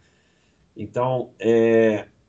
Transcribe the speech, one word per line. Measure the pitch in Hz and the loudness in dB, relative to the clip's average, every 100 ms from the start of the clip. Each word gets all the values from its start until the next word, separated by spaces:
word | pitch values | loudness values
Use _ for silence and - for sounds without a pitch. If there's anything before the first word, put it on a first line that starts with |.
| _ _ _ _ _ _ _ - | _ _ _ _ _ _ _ -16
Então, | 107 123 127 127 120 - | -12 -6 -4 -4 -8 -6
é, | 107 117 113 113 113 104 - _ | 0 2 4 4 2 0 -6 _